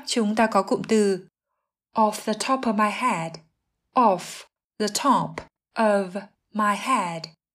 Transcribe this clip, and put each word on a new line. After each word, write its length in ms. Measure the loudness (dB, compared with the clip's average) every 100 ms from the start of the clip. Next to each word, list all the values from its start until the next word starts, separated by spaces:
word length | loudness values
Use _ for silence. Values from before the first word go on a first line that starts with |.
| -2
chúng 280 | -2 0
ta 120 | 2 2
có 160 | 2
cụm 200 | 0 -2 2
từ 380 | 2 2 0 -6 _ _ _ _ _ _
off 180 | 0 0
the 200 | 0 -6
top 280 | -4 -2 -2
of 140 | 0
my 160 | 0 0
head. 420 | 0 -2 -2 -6 -10 _ _ _ _ _
Off 500 | 2 4 4 -2 -16 -20 _ _ -6
the 80 | -4 0
top 260 | 2 2 0 -8 -14 _ _
of 460 | 0 2 2 -2 -8 -12 _ _
my 220 | -2 0
head. 480 | 0 0 -2 -2 -8 -12 _ _